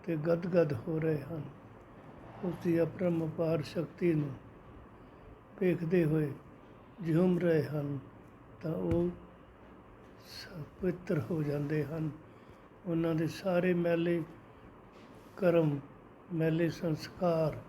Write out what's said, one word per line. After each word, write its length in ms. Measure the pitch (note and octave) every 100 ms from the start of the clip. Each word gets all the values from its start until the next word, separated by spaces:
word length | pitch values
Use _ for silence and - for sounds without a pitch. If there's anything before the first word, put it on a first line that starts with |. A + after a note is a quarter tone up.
| -
ਤੇ 100 | E3
ਗਦਗਦ 580 | D#3 E3+ F3 F3 D#3+
ਹੋ 260 | C3 - D#3+
ਰਹੇ 180 | D#3+ D#3+
ਹਨ, 240 | - E3 C#3 - - - - - - - - -
ਉਸ 100 | F#3 E3
ਦੀ 180 | F3+ E3
ਅਪਰੰਪਾਰ 800 | E3 - F3+ E3+ D#3+ D#3+ D#3+ E3
ਸ਼ਕਤੀ 520 | C#3+ F#3 D3+ - F3
ਨੂੰ 160 | D#3 C#3+ B2 - - - - - - - - - - - -
ਵੇਖਦੇ 460 | F#3 F3 E3 F3+ D#3+
ਹੋਏ 260 | D#3 D3 C3 - - - - - - E3
ਝੂਮ 320 | D#3+ F#3 F3
ਰਹੇ 240 | E3+ D#3+
ਹਨ, 360 | B2 D3+ C#3+ C#3 - - - - - -
ਤਾਂ 100 | D#3+
ਉਹ 360 | F3 F3+ E3 F3 F3+ - - - - - - - - - - -
ਸ-, 360 | - - F3+ C#3+ -
ਪਵਿੱਤਰ 380 | F#3 F3 - E3+
ਹੋ 240 | A2+ E3
ਜਾਂਦੇ 420 | D3 C#3+ D3 D3+ C#3
ਹਨ। 260 | D#3+ D#3 - - - - - - - F#3+
ਉਹਨਾਂ 300 | E3 E3 D#3+
ਦੇ 120 | D#3+
ਸਾਰੇ 460 | - G3 F3 F3+
ਮੈਲੇ 500 | F3 E3+ E3+ E3+ E3+ D#3 - - - - - - - - - - -
ਕਰਮ, 420 | F3+ E3+ D#3 C#3+ - - - - -
ਮੈਲੇ 360 | E3+ D#3+ D#3+ E3
ਸੰਸਕਾਰ 920 | D#3 E3+ D3+ - - F3+ E3 D#3 B2